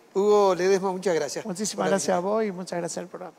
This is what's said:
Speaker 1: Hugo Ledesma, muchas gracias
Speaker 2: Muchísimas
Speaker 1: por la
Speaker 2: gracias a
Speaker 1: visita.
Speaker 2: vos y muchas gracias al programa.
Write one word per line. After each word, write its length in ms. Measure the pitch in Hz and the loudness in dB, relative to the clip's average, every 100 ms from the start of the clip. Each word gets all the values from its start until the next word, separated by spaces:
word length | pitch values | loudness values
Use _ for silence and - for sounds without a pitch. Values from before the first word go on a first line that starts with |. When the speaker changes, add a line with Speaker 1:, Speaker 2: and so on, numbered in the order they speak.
| _ | _
Speaker 1:
Hugo 400 | 190 208 208 196 | 0 4 6 6
Ledesma, 380 | 175 185 196 196 | 4 2 2 0
muchas 240 | 185 185 160 | -2 0 0
gracias 280 | 147 165 | 0 -6
Speaker 2:
Muchísimas 300 | 160 180 208 | -8 -6 -6
Speaker 1:
por 100 | 202 190 | -2 0
la 40 | |
Speaker 2:
gracias 240 | 190 190 180 | 0 0 0
a 40 | |
Speaker 1:
visita. 80 | 185 | 0
Speaker 2:
vos 100 | 214 | -2
y 80 | 220 | -2
muchas 260 | 180 185 175 | -6 -8 -6
gracias 200 | 170 180 | -6 -8
al 60 | 175 | -10
programa. 260 | 170 180 | -12 -16